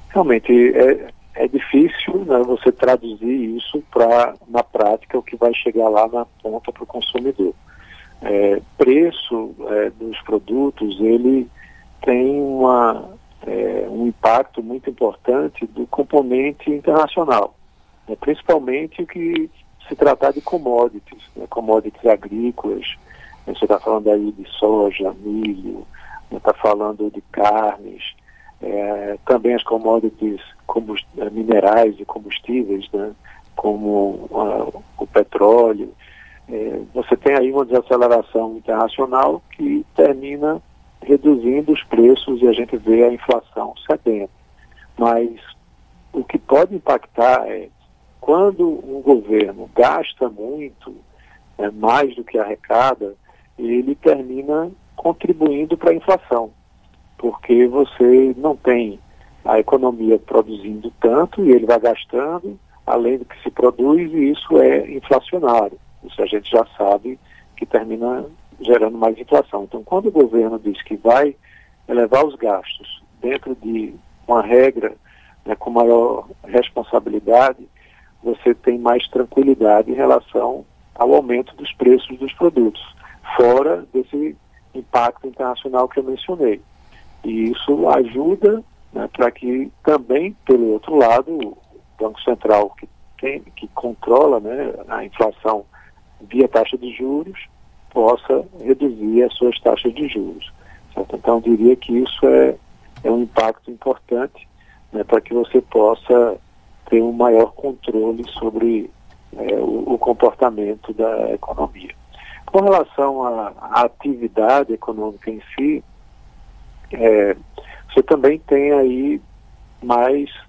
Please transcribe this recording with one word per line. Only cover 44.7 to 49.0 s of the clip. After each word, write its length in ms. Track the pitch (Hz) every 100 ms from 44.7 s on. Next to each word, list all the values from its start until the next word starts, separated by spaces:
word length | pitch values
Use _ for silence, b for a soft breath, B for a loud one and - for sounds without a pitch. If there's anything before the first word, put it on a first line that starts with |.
| b b -
Mas 320 | 117 117 117 113 - - _ _ _ _ _
o 100 | 135
que 140 | - -
pode 360 | - 143 185
impactar 720 | 190 - 127 - - 123 127 107
é 220 | 101 87 _ _ _ _ -
quando 440 | 143 170 202 185 170
um 360 | 151 135 135